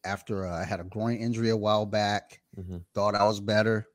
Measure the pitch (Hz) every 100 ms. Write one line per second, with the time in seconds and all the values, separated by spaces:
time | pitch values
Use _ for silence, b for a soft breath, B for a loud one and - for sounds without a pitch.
0 | 92 98 - 101 92 85 95 95 90 107
1 | 113 117 117 113 117 113 104 107 104 107
2 | 104 104 - - _ - 90 87 85 -
3 | 101 101 101 104 101 107 110 110 104